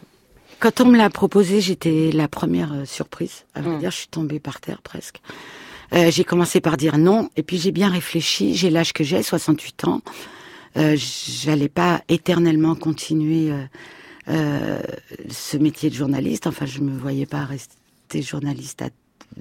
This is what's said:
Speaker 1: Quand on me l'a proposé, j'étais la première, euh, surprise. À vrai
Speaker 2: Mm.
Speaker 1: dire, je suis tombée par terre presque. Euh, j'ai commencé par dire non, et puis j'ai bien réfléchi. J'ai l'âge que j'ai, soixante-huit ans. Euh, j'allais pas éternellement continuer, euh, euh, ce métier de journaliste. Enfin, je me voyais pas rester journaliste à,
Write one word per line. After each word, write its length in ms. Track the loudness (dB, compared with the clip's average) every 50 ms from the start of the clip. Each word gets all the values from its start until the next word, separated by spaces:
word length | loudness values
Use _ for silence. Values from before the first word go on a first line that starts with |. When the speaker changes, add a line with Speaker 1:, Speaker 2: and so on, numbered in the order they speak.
| -14 -20 _ _ _ _ _ -20 _ -18 -6 0
Speaker 1:
Quand 220 | 0 2 4 4 6
on 40 |
me 120 | 8 8 8
l'a 100 | 6 4
proposé, 540 | 2 2 0 4 4 4 4 4 4 2 2
j'étais 480 | 0 -2 -2 0 0 2 2 2 2 2
la 160 | 2 0 0
première, 460 | -2 -2 -2 0 0 0 -2 -2 -4
euh, 100 | -6 -8
surprise. 600 | -8 -8 -10 -10 -10 -8 -10 -10 -10 -10 -14 -20 _ -10
À 80 | -8 -6
vrai 140 | -4 -4
Speaker 2:
Mm. 20 | -4
Speaker 1:
dire, 120 | -4 -6
je 60 | -6
suis 120 | -8 -10 -10
tombée 300 | -8 -6 -6 -4 -6 -8
par 220 | -8 -10 -12 -12
terre 220 | -10 -12 -12 -12 -12
presque. 400 | -16 -16 -16 -16 -16 -18 -20 _ -20 -20 -18 -18 -20 -20 -20 -20 -20 -20 -20 -8 0 2
Euh, 180 | 4 4 4
j'ai 140 | 4 2 2
commencé 360 | 2 2 2 2 2 2 2
par 160 | 2 2 0
dire 200 | 2 0 2 4
non, 320 | 4 6 6 6 4 2 -2 -4
et 60 | -6 -6
puis 160 | -4 -2 -2
j'ai 120 | 0 0
bien 180 | 2 2 2 2
réfléchi. 680 | 2 0 -2 -2 -4 -4 -2 -2 -2 0 0 0 0
J'ai 140 | 2 2 2
l'âge 220 | 2 2 2 0 0
que 100 | -2 -2
j'ai, 180 | 0 0 -2 0
soixante-huit 600 | 0 -2 0 2 2 0 0 0 -10 -12 -4 -2
ans. 160 | 0 0 -2 -2 -8 -16 -18 -18 -20 -20 -20 -20 -20 -20 -20 -18 -8 -2
Euh, 200 | 0 2 2 2
j'allais 720 | 2 0 -4 -8 -10 -10 -10 -8 -6 -2 0 0 2 0 0
pas 340 | 0 2 2 2 2 0 0 0
éternellement 640 | -2 0 2 0 2 4 4 4 4 4 4 2 2
continuer, 800 | 0 -2 -4 -4 -4 -4 -2 -2 0 0 2 0 0 0 0 -2
euh, 100 | -4 -6 -10 -14 -20 -20 -20 -20 -20 -20 -20 -20 -14 -8 -4
euh, 520 | -2 0 0 0 -2 -2 -2 -4 -4 -4 -6 -8 -10 -12 -14 -16 -18 -16 -14 -14
ce 260 | -12 -12 -10 -4 -2 0
métier 320 | 2 0 0 0 -4 -4
de 40 | -2
journaliste. 520 | -2 -2 -2 -2 -2 -2 -2 -2 -4 -4
Enfin, 200 | -6 -6 -6 -8
je 140 | -8 -6 -4
me 180 | -4 -4 -4 -4
voyais 280 | -6 -6 -4 -4 -4
pas 180 | -4 -6 -6 -6
rester 800 | -6 -8 -12 -14 -16 _ _ _ _ _ _ _ -8 -6 -6 -6
journaliste 600 | -6 -6 -6 -4 -4 -4 -6 -8 -14 -12 -10 -10
à, 60 | -12 -12 _ _ _ _ _ -20 -20 -20 -20